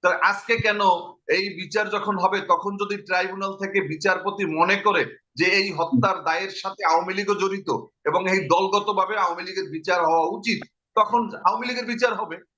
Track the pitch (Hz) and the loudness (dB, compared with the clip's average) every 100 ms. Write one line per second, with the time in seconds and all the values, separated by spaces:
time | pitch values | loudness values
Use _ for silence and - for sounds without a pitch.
0 | 185 175 175 202 - 226 220 208 202 175 | 2 2 2 0 -2 0 0 2 4 2
1 | 175 - - 165 196 170 185 214 208 202 | -2 -18 -2 0 0 -6 -4 -2 -2 -2
2 | 202 196 185 196 - 175 202 196 202 202 | -2 0 0 0 2 0 0 -4 -4 -4
3 | - 180 190 190 196 196 196 196 165 156 | -2 0 0 -4 -6 -6 -2 -2 -2 -2
4 | 196 180 196 202 185 156 180 196 202 175 | 0 0 -2 -4 -4 0 2 4 4 2
5 | 113 - _ - 175 196 196 160 165 262 | 0 -6 _ -2 2 2 0 -2 2 4
6 | 202 190 - 160 190 185 196 196 180 165 | 4 2 0 -2 -2 -8 -10 -2 2 2
7 | 180 190 202 202 196 196 190 123 - _ | 2 -4 -2 0 0 -2 -2 -4 -4 _
8 | 151 170 185 190 147 170 190 202 202 202 | -2 0 2 0 2 2 4 0 0 0
9 | 185 214 185 170 180 190 156 156 165 180 | 0 0 -2 -2 -8 -8 -6 -8 -2 2
10 | 160 165 170 208 196 226 - _ _ - | 4 4 2 -2 -4 -4 -6 _ _ 0
11 | 208 240 220 - 180 226 247 247 240 233 | 2 2 -2 0 0 0 -4 -6 -4 0
12 | 240 208 - 165 _ | 0 0 -6 -10 _